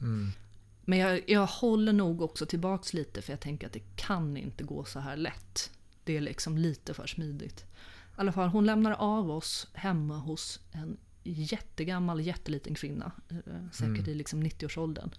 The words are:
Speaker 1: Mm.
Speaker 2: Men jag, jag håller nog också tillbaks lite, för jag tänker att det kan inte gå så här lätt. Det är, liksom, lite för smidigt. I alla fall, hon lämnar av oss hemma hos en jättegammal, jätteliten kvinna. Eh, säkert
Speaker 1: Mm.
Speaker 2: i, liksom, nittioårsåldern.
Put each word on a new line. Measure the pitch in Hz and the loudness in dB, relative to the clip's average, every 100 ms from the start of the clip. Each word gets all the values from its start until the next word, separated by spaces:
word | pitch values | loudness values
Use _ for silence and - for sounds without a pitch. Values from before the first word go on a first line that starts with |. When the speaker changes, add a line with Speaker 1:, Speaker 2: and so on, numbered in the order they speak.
Speaker 1:
Mm. | 120 110 98 98 - - - - - | -2 0 -2 -4 -12 -20 -20 -8 2
Speaker 2:
Men | 185 | 4
jag, | 190 185 - | 6 4 6
jag | 208 190 | 6 6
håller | - 240 220 214 | 4 4 6 6
nog | 208 185 170 | 6 6 2
också | 160 - 156 | 0 -2 -2
tillbaks | 170 185 190 - | 0 2 0 0
lite, | 170 143 - | -4 -4 -6
för | - | -8
jag | 143 | -6
tänker | - 147 - | -6 -6 -6
att | |
det | 220 - - | -10 -10 -8
kan | - 190 156 143 | -2 0 0 -2
inte | - - | -6 -8
gå | 147 143 139 | -6 -6 -6
så | 135 | -8
här | 135 143 | -6 -4
lätt. | 165 - - - - - - - | -4 -4 -8 -6 -6 -10 -20 -10
Det | - 151 | -2 0
är, | |
liksom, | 147 - - 156 | -2 -4 -2 2
lite | 165 143 - | 2 0 -6
för | - - | -8 -6
smidigt. | - 156 143 - - | -6 -6 -6 -8 -10
I | - - - - - - | -14 -16 -18 -18 -16 -2
alla | 196 | 0
fall, | 180 180 | 4 4
hon | 208 208 | 6 6
lämnar | 214 220 | 8 4
av | - 208 214 180 | 4 2 2 2
oss | 151 - - - | -2 -2 -6 -6
hemma | - 196 175 151 151 | -4 0 2 0 -2
hos | 143 156 - - - | -4 -4 -6 -10 -10
en | 156 156 - - - | -8 -8 -8 -12 -12
jättegammal, | - 156 151 - - - 160 185 175 165 | -6 -4 -2 -2 -4 -4 -2 0 0 0
jätteliten | 160 - - 147 - 156 | 0 -2 -2 -4 -4 -4
kvinna. | 156 143 175 - - | -4 -6 -6 -10 -10
Eh, | 165 - 175 180 | -10 -8 -10 -10
säkert | - 113 107 | -2 0 0
Speaker 1:
Mm. | 98 | 0
Speaker 2:
i, | 151 | -2
liksom, | 143 156 | -4 0
nittioårsåldern. | 156 - 151 156 165 151 - | 0 -2 -6 -2 -2 -2 -8